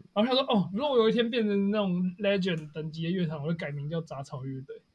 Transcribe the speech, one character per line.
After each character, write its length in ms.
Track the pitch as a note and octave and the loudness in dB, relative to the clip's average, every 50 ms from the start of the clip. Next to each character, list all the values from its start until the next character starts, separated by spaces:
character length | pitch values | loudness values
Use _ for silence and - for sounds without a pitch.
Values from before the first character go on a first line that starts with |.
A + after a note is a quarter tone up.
| - - _ | -18 -4 _
然 80 | G3+ | 2
后 20 | A3 | 2
他 80 | C4+ | 4
说， 100 | B3+ C4 | 2 2
哦， 260 | C4+ - B3 G3+ E3 F3 G3 | 2 4 2 2 2 2 -2
如 60 | A3 | -2
果 100 | D4 D4 | 0 2
我 80 | C4 A#3 | 4 4
有 100 | A3 A3+ | 4 4
一 40 | |
天 180 | A3 A#3+ A#3 A#3 | 4 2 2 2
变 160 | B3+ A#3+ G#3+ | 0 0 2
成 240 | G#3 G3+ G3+ G3 G3 | 2 2 2 2 2
那 80 | G#3+ G#3+ | 2 2
种 240 | G3+ F#3 F3 F3 F#3 F#3 F3+ - | 0 0 0 0 0 -2 -2 0
legend 520 | G3+ G3 G3+ G3 F3+ F#3+ E3+ D#3 D3+ D3+ | 0 2 2 2 2 0 0 -2 -4 -8
等 180 | - D#3+ D#3 D#3+ | -8 -8 -8 -6
级 140 | D#3 E3 E3 | -6 -4 -2
的 60 | E3 | -2
乐 140 | F#3+ F#3 E3+ | 0 0 0
团， 140 | D#3 D#3+ D3 | -2 -2 -4
我 100 | C#3 E3 | -4 -4
就 60 | E3+ | -4
改 140 | E3 E3+ C#3+ | -4 -4 -6
名 180 | D3 C#3+ C#3+ D3+ | -6 -6 -6 -4
叫 120 | E3 E3 | -4 -4
杂 220 | E3 - C#3+ C3+ | -6 -6 -8 -10
草 220 | C3+ - D3+ B2+ C3 | -8 -8 -10 -10 -8
乐 160 | C3+ C3+ C3 | -8 -8 -8
队。 200 | C#3 - - - - _ | -10 -12 -14 -16 -18 _